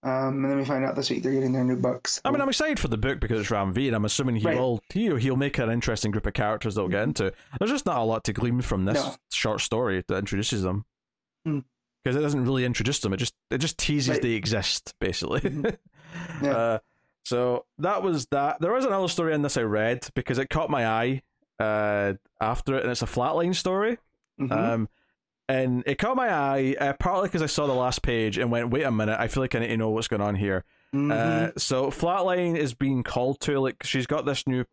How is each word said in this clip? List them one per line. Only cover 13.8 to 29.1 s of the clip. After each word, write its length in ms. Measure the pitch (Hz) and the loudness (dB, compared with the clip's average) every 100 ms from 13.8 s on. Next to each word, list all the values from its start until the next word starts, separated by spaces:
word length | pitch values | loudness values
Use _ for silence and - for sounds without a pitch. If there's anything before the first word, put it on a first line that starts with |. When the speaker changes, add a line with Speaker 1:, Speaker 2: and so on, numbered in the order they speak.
| - 147 127 | 0 0 2
Speaker 1:
Right. 100 | 151 | 0
Speaker 2:
they 100 | 127 | 0
exist, 600 | 113 101 110 95 - - - | -2 0 -2 0 -4 -6 -6
basically. 420 | 98 - - 117 | -4 -2 -2 -2
Speaker 1:
Mm-hmm. 240 | 160 147 202 | -2 -2 -2
Speaker 2:
<laughs> 760 | - - _ - 170 170 165 | -4 -12 _ -18 -14 -12 -4
Speaker 1:
Yeah. 120 | 143 127 | 0 2
Speaker 2:
Uh, 240 | 117 110 _ _ _ _ - | 2 0 _ _ _ _ -4
so 400 | 120 123 123 - _ | 0 0 0 -4 _
that 220 | 156 202 | -2 0
was 260 | 190 160 127 | 0 0 0
that. 340 | 139 143 151 | 0 0 0
There 100 | 165 | 0
was 140 | 247 269 | 0 0
another 220 | 196 185 | 0 0
story 240 | - 165 | 0 0
in 80 | 151 | 0
this 160 | 147 135 | 0 0
I 60 | |
read 440 | 113 107 110 123 - - | 0 2 0 0 -4 -6
because 220 | - 127 | -2 -2
it 120 | 135 | 0
caught 200 | 156 160 | -2 0
my 180 | 139 113 | 0 0
eye, 340 | 110 120 135 - _ _ _ | 0 0 -2 -6 _ _ _
uh, 540 | 110 107 107 104 101 98 _ _ | 0 2 2 2 2 -2 _ _
after 360 | 110 104 - 135 | -2 -2 0 0
it, 60 | |
and 80 | 123 | 0
it's 100 | 120 | -2
a 40 | 113 | -2
Flatline 460 | - 123 156 170 180 | 0 0 2 0 0
story. 420 | 185 185 214 240 _ _ _ _ | 0 0 0 -2 _ _ _ _
Speaker 1:
Mm-hmm. 120 | 135 | -2
Speaker 2:
Um, 380 | 110 113 117 107 _ _ _ _ _ _ | 0 0 0 -2 _ _ _ _ _ _
and 340 | 131 131 123 123 | 0 2 0 0
it 100 | 139 | -2
caught 180 | 202 262 | 0 0
my 140 | 247 | 2
eye, 460 | 170 139 139 131 139 | 2 2 2 2 2
uh, 140 | 139 139 | 0 0
partly 300 | - 185 196 | 0 2 0
'cause 120 | 170 | 0
I 40 | 156 | 0
saw 220 | - 147 | 0 2
the 60 | |
last 280 | 127 127 123 | 2 2 0
page 360 | - 117 110 101 | 0 2 2 0
and 120 | 120 | 0
went, 180 | 117 120 | 0 0
"Wait 140 | 123 | 0
a 80 | 147 | 0
minute, 260 | 110 107 | 2 0